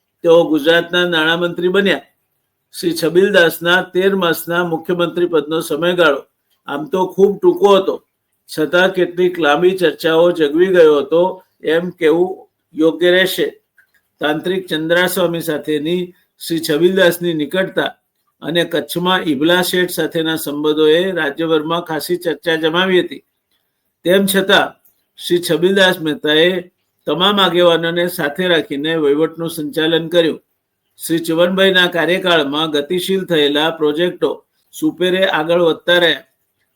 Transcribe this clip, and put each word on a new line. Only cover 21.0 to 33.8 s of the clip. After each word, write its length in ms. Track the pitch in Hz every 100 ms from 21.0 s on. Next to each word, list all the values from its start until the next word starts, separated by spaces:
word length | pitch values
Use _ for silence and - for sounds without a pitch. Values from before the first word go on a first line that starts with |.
| 190
રાજ્યભરમાં 680 | 170 156 - 160 160 151 170
ખાસી 340 | 165 156 - 175
ચર્ચા 400 | 175 151 175 160
જમાવી 460 | 160 170 190 180
હતી. 220 | 175 139 _ _ _ _ _ _ _ _
તેમ 220 | 165 190 196
છતાં 680 | 190 190 185 135 - _ _ _ _ -
શ્રી 160 | 175 175
છબીલદાસ 500 | 156 180 196 185 175
મહેતાએ 680 | 156 143 147 156 175 185 170 _ _ _ -
તમામ 340 | 151 190 202
આગેવાનોને 680 | 185 170 175 165 165 175 175
સાથે 400 | 175 147 160 185
રાખીને 480 | 165 143 139 156 165
વહીવટનું 540 | 143 147 160 160 165
સંચાલન 580 | 165 147 156 160 165 165
કર્યું. 340 | 175 160 123 _ _ _ _ _ _ -
શ્રી 120 | 165
ચિમનભાઈના 680 | 165 165 180 190 190 185 180
કાર્યકાળમાં 840 | 175 156 185 185 170 139 147 160
ગતિશીલ 540 | 147 143 180 180 190 170
થયેલા 440 | 165 143 147 160
પ્રોજેક્ટો 760 | 156